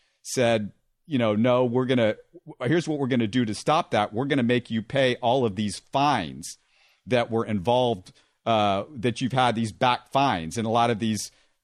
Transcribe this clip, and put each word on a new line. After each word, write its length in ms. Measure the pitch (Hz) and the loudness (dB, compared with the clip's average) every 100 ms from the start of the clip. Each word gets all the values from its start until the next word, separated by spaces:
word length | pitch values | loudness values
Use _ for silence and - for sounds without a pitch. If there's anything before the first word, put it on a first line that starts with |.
| _ _ | _ _
said, 500 | - - 117 113 104 - _ _ - | -8 0 2 0 -2 -12 _ _ -4
you 120 | 135 | 0
know, 160 | 113 | 0
"No, 300 | 107 123 123 | 2 2 2
we're 200 | 127 120 | 2 0
gonna, 300 | 127 127 110 110 - - - - | 0 2 2 0 -10 -20 -20 -8
here's 260 | 127 170 156 | 0 0 0
what 100 | 151 | -2
we're 100 | 131 | 0
gonna 180 | 127 110 | 0 0
do 180 | 127 | 0
to 100 | 110 | 0
stop 360 | 101 - 156 - | -2 0 0 2
that. 240 | 113 104 | 0 0
We're 100 | 107 | -2
gonna 180 | 139 147 | -2 0
make 280 | 117 123 - | 2 0 0
you 120 | 113 | -6
pay 340 | 101 139 131 120 | -4 0 0 0
all 280 | 117 135 | 0 2
of 120 | 117 92 | 0 -2
these 240 | 104 - _ | -4 -6 _
fines 640 | 135 147 127 78 65 - - _ _ _ _ - | 0 2 0 -4 -10 -16 -18 _ _ _ _ -2
that 240 | 120 117 | -2 0
were 140 | 113 | -2
involved, 680 | 110 107 87 123 123 101 - _ _ _ - | -2 -2 2 2 2 -2 -8 _ _ _ 0
uh, 380 | 110 104 98 107 147 | 2 2 0 -4 -4
that 240 | 123 117 | -4 -2
you've 120 | 120 | -2
had, 220 | 131 127 | 2 2
these 180 | 113 113 | 2 -4
back 380 | - 127 123 - | 0 0 0 -2
fines." 460 | 139 139 95 82 92 | 0 2 0 -4 -6
And 100 | 110 | -2
a 40 | |
lot 200 | 117 120 | 2 2
of 80 | 110 | 0
these 320 | 113 107 - _ _ _ | -2 -4 -6 _ _ _